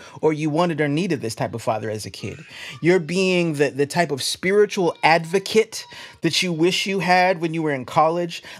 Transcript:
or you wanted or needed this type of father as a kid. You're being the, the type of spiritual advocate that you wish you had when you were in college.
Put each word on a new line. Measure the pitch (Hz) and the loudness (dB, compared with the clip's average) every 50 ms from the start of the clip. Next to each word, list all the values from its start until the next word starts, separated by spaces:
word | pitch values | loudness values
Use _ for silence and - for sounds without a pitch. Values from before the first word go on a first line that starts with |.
| - - - - | -12 -18 -6 -2
or | - 156 160 | 0 0 0
you | 147 156 156 | 0 0 -2
wanted | 143 156 175 175 165 143 151 | 0 2 2 0 0 0 0
or | |
needed | 147 143 156 175 - 165 131 - | 0 0 0 0 0 -2 -2 -4
this | 131 - | -4 -4
type | - 135 110 110 | -4 -6 -6 -6
of | 117 - | -6 -4
father | - 113 110 110 110 | -2 -2 -2 -2 -6
as | 107 110 104 | -6 -6 -8
a | 101 | -12
kid. | 90 - - 95 92 - - - - - - - - 131 - | -12 -12 -12 -12 -12 -12 -16 -20 -20 -18 -16 -16 -10 -2 2
You're | 160 180 190 | 4 4 4
being | 165 147 175 190 190 185 185 175 175 170 151 | 2 0 -2 0 0 2 2 2 0 0 0
the, | 139 147 135 | 0 0 0
the | 117 131 143 | 0 0 -2
type | 139 - 175 175 151 147 | 0 0 0 0 0 -2
of | 131 - | -4 -4
spiritual | - - - - 180 196 208 208 202 - 208 185 165 - - - | -6 -6 -4 -2 2 4 4 4 4 2 0 0 0 0 2 4
advocate | 151 160 175 165 160 170 196 196 - - 220 220 - - - - - - - - - - - | 4 4 4 2 0 -2 -2 -2 0 2 2 2 2 -2 -14 -14 -14 -16 -18 -18 -18 -8 -4
that | - 220 - - 190 | -2 -2 0 0 0
you | 185 170 | 0 0
wish | 151 160 180 175 - - | 2 2 2 2 0 -2
you | 202 196 196 | -2 -2 0
had | 165 170 180 185 180 185 196 165 | 2 4 4 4 4 4 2 0
when | 165 170 160 | -2 -4 -2
you | 165 160 | -2 -2
were | 156 143 | -2 -2
in | 131 123 | -4 -6
college. | - - 165 151 160 170 175 175 170 170 - - - - - | -2 2 2 4 4 2 0 -4 -4 -6 -10 -14 -16 -18 -4